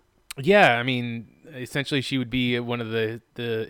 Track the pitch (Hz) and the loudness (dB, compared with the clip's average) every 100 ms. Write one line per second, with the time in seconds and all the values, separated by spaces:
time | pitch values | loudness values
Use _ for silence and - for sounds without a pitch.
0 | _ _ - - 135 202 170 117 123 123 | _ _ -18 -4 4 6 6 6 2 -2
1 | 120 117 107 _ - 135 127 147 135 147 | -2 -8 -12 _ -20 -14 -8 -6 -2 -2
2 | 123 135 123 127 123 120 120 120 113 113 | -2 -2 -2 -2 0 0 -2 -6 -4 -2
3 | 110 113 - - 117 113 110 | -2 -4 -12 -10 -4 -4 -4